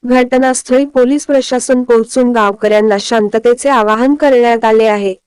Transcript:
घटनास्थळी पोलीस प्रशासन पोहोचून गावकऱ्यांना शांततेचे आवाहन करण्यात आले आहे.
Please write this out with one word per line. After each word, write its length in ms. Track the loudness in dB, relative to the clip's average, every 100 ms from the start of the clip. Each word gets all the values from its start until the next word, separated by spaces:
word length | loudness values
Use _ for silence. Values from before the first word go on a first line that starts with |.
| 0
घटनास्थळी 800 | 0 0 0 0 -4 -2 -2 0
पोलीस 400 | 0 0 -2 -2
प्रशासन 580 | -2 -2 -6 -2 -2
पोहोचून 480 | 2 0 0 0 0
गावकऱ्यांना 640 | 0 -2 -2 0 2 2 -2
शांततेचे 680 | -2 -2 -2 0 0 0 0
आवाहन 460 | 0 0 0 0 2
करण्यात 500 | 2 2 2 0 2
आले 200 | 2 2
आहे. 300 | 0 -4 -8